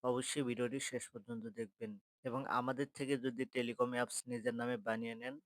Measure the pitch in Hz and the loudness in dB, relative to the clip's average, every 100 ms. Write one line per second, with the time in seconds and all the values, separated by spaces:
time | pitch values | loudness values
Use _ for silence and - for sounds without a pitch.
0 | 127 123 127 147 127 117 123 135 - 123 | 4 2 2 0 2 2 2 0 -2 -4
1 | - 120 104 117 - 196 110 _ 110 101 | -6 -12 -8 -6 -6 -4 -6 _ -8 -8
2 | _ _ 131 123 135 120 123 127 143 - | _ _ -2 -2 2 2 2 0 -2 -2
3 | 135 139 127 117 127 127 120 117 123 123 | 0 2 2 0 -2 0 0 2 2 4
4 | 123 - 127 120 113 117 120 120 104 110 | 0 0 -4 -2 0 0 0 0 0 0
5 | 117 113 247 294 | -2 -6 -8 -10